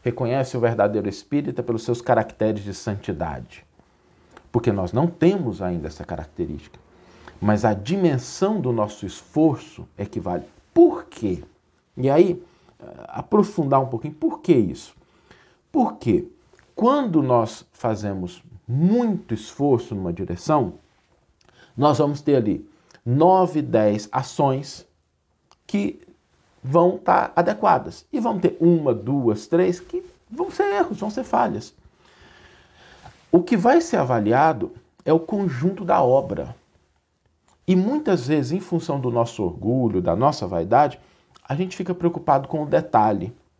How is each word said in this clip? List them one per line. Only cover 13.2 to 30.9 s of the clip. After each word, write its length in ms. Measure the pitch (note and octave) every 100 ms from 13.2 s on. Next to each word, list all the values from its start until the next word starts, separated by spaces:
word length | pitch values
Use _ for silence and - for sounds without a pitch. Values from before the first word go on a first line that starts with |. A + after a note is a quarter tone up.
| - G#3 F#3 - C#3 C3+
um 60 | B2+
pouquinho, 280 | A#2 D3+
por 260 | - E4 -
que 140 | -
isso? 400 | C3+ F2+ C2 - _ _ _ _ _ _ _ _
Porque 560 | D4+ A3 - - - - - _ _ _
quando 480 | - A#3 C#4+ A#3+ D#3+
nós 440 | C3 A#2+ A2 - -
fazemos 680 | - A#2 G2+ G2+ F#2+ F2+ - - - -
muito 680 | C3 F3 A#3+ A#3 F3+ -
esforço 600 | G#2+ - - C#3+ B2 -
numa 180 | G#2 F2+
direção, 600 | F2 F2+ F2 - D3+ F#2+ - _ _ _ _ _ _ _ _ _ -
nós 220 | D3 D3
vamos 240 | D3 C#3+
ter 140 | - C3+
ali 300 | G#2 F2 - _ _ _ A#2+
nove, 560 | C3+ F3 F#3 F3+ D#3
dez 460 | B2+ A2+ G#2+ G#2 -
ações 760 | B2+ B2+ - C#3+ C3+ - - - _ _ _ _ _ _ _
que 360 | - G3+ G3+ - - _ _ _ _ _
vão 360 | C3 E3 F3 -
tá 320 | - F#3 - -
adequadas. 680 | F3 G#3 G3+ C#3 - - -
E 60 | C#4+
vão 220 | A#3 G3
ter 160 | F3 -
uma, 320 | E3 E3+ C#3+
duas, 540 | G#2+ G#2+ C#3 A#2 G#2 -
três 320 | E3+ F#3 F3
que 260 | - F4+ - _ -
vão 220 | B3+ F#4
ser 140 | - G4+
erros, 240 | G4+ F4